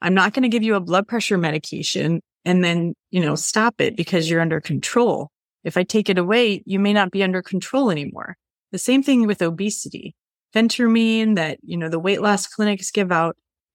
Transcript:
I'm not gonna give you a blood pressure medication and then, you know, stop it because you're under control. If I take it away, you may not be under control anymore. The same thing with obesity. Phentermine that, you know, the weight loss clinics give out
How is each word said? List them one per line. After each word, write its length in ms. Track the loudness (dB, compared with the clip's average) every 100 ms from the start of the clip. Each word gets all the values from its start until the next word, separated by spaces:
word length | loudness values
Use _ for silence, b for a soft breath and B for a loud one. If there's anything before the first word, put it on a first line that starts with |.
I'm 140 | 2
not 180 | 4 2
gonna 160 | 2 0
give 140 | 2
you 120 | 2
a 60 | 0
blood 260 | 2 -2 0
pressure 300 | -4 0 0
medication 840 | 0 -4 -8 -8 -6 -2 -2 -2 -6 _ 0
and 180 | 2
then, 300 | 2 0 -2 -6 _
you 100 | -2
know, 140 | 0
stop 480 | -2 -2 0 0 0
it 140 | -2 -2
because 340 | -2 0 0
you're 100 | 0
under 220 | 0 -2
control. 680 | -2 -4 -2 0 2 0 -6 _ _ _
If 140 | -4 -2
I 60 |
take 260 | 0 0 2
it 80 | 0
away, 460 | 2 2 2 -2
you 140 | -4 0
may 160 | 2
not 160 | 2 0
be 120 | 0
under 200 | 0 -2
control 480 | -4 -6 -2 0 2
anymore. 460 | 0 -4 -10 -14 -16 _ _ _
The 60 | -6
same 240 | 2 2
thing 240 | 4 4 4
with 160 | 0
obesity. 720 | -2 -2 -4 -6 -10 -14 -16 -20 _ _ _
Phentermine 840 | 0 2 2 2 4 4 2 2 2
that, 220 | 0 -4
you 140 | -8 -6
know, 140 | -2
the 80 | -2
weight 240 | 0 0
loss 240 | 2 0 -2
clinics 440 | -2 -2 -2 -4
give 220 | -2 0
out 240 | 0 0 -4 _ _ _